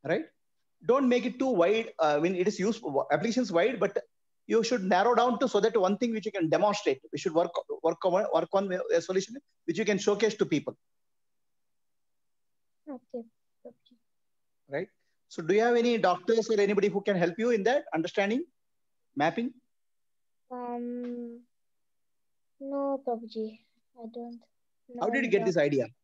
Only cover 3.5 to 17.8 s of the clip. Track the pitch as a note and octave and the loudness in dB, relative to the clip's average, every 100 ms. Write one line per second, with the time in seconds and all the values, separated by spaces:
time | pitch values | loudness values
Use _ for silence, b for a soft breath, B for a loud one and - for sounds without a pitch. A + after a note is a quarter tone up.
3.5 | E3+ G#3+ A#3 G3+ - - _ _ _ - | 2 0 0 -2 -2 -8 _ _ _ 0
4.5 | G#3+ G#3+ B3 F#3 F#3+ G#3+ A#3 B3 A#3+ C4 | 0 2 -2 2 4 4 4 2 2 0
5.5 | G#3 A3 A3+ F#3 G3+ A#3+ A3 G#3 G3+ D#3 | 2 2 2 0 0 -2 -2 -6 -2 0
6.5 | D#3+ G#3 F#3+ D#3+ C3+ - D3 F#3 D#3+ F3 | 2 2 2 -2 -2 -6 -6 0 0 0
7.5 | - - D3 E3 E3+ F#3+ F3+ - D#3+ E3 | -4 -8 -2 -2 0 0 0 2 0 0
8.5 | G3 G3 F3+ - E3+ E3 F#3+ G3 B3+ _ | -2 0 -4 0 -2 0 -2 -2 -12 _
9.5 | _ - E3 G#3+ G3+ G3+ G3+ A3 G#3+ F3 | _ -6 -2 0 0 0 2 0 0 0
10.5 | D3 - - _ _ _ _ _ _ _ | 0 -4 -14 _ _ _ _ _ _ _
11.5 | _ _ _ _ _ _ _ _ _ _ | _ _ _ _ _ _ _ _ _ _
12.5 | _ _ _ D4+ B3+ _ A#3+ A#3 _ _ | _ _ _ -14 -14 _ -14 -14 _ _
13.5 | _ B3 A#3+ _ B3 _ _ _ _ _ | _ -20 _ _ _ _ _ _ _ _
14.5 | _ _ C#3 G3+ _ _ _ _ - D#3+ | _ _ -6 -6 _ _ _ _ -8 2
15.5 | G3+ A#3 A#3+ A#3+ A3+ F#3 F3+ - A3+ G#3+ | 2 4 4 2 4 2 2 2 0 2
16.5 | G#3+ G3+ G3+ G3+ F#3+ G3+ F#3+ F3+ F3+ A#3 | 2 4 4 2 0 0 2 0 0 0
17.5 | A#3 G3+ C#4+ | 2 2 0